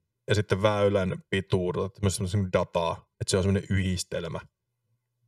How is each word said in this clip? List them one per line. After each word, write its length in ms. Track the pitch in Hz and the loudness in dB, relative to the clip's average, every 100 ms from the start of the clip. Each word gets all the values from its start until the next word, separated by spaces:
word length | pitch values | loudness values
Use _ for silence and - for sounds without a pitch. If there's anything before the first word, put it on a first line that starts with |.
| _ _ - | _ _ 0
ja 60 | |
sitten 280 | 104 - 95 | 0 2 2
väylän 600 | 107 104 101 98 92 80 - | 2 4 2 2 0 -4 -4
pituudelta, 580 | 196 - 95 90 82 95 | -4 0 0 0 -2 -4
tämmöistä, 380 | - 101 - 92 | -2 -2 0 -2
semmoista 320 | 104 92 92 | 0 0 0
dataa, 340 | 87 87 82 - _ - | 0 -2 -2 -6 _ -10
että 100 | - | -2
se 60 | 98 | 0
on 60 | |
semmoinen 260 | 98 98 - | 2 0 0
yhdistelmä. 680 | 95 92 87 - 90 82 78 - _ _ _ _ _ _ _ | -2 0 -4 -6 -8 -8 -10 -14 _ _ _ _ _ _ _